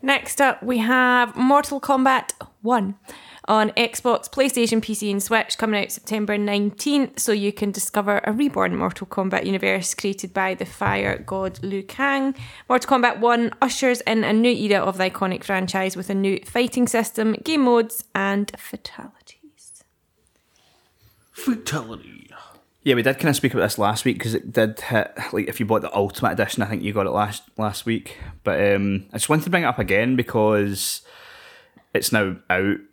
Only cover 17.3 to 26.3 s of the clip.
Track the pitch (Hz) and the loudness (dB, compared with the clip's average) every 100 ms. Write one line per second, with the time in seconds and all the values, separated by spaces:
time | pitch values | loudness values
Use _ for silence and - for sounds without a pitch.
17.3 | 214 - 320 254 240 220 - - 196 196 | -2 -2 2 4 4 2 -4 -8 -4 0
18.3 | 202 202 - - - - - - _ - | 0 -2 -8 -14 -14 -16 -18 -20 _ -20
19.3 | - 302 _ - - _ _ _ _ _ | -20 -20 _ -20 -20 _ _ _ _ _
20.3 | _ _ _ _ _ _ _ _ _ _ | _ _ _ _ _ _ _ _ _ _
21.3 | - - 226 - 151 113 113 - 50 - | -6 -4 -4 -4 -6 -8 -14 -16 -20 -20
22.3 | - - - _ _ - 123 120 135 165 | -20 -20 -20 _ _ 2 4 4 2 2
23.3 | 139 127 127 98 - 104 107 131 - 117 | 2 2 2 0 2 0 2 0 -2 -2
24.3 | 113 - 120 110 107 - 117 - - - | -4 -2 0 0 0 -2 0 0 -6 -6
25.3 | 92 - - 104 110 104 101 98 - 117 | -4 -4 -4 0 0 0 0 -2 0 -2